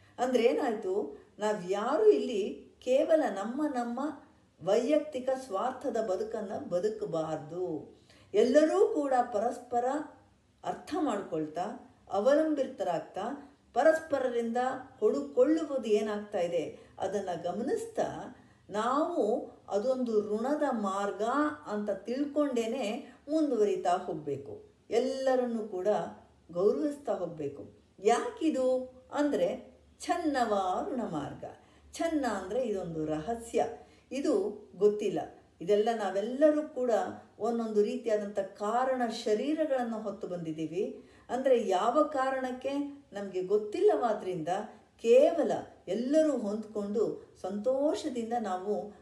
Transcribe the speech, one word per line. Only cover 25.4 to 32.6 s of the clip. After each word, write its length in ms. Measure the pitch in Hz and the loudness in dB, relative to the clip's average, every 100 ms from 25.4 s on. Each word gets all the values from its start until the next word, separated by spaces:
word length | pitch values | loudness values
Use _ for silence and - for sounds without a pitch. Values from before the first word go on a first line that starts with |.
| 240 226 208 | 2 -2 -4
ಕೂಡ 200 | 185 196 190 165 - - _ - | -2 0 0 -2 -10 -20 _ -10
ಗೌರವಿಸ್ತಾ 640 | 170 202 262 302 285 - | 2 4 4 0 -2 -4
ಹೋಗ್ಬೇಕು. 580 | 190 170 156 139 139 - - _ - | -2 -4 -6 -8 -8 -16 -20 _ 0
ಯಾಕಿದು 920 | 196 240 494 - 320 262 254 254 254 - - | 2 4 0 0 0 2 2 2 -2 -14 -8
ಅಂದ್ರೆ, 600 | - 294 202 180 214 - - _ - | 0 2 2 0 -2 -10 -20 _ -10
"ಛನ್ನವ 800 | - 349 320 269 226 202 185 202 330 | -2 0 0 0 2 2 0 -2 -2
ಋಣ 120 | 247 | -4
ಮಾರ್ಗ". 420 | 202 160 139 - - - - _ - | -4 -6 -8 -10 -14 -16 -20 _ -14
ಛನ್ನ 320 | - 330 311 247 | -4 0 0 0
ಅಂದ್ರೆ 420 | 196 190 214 | -2 -4 -2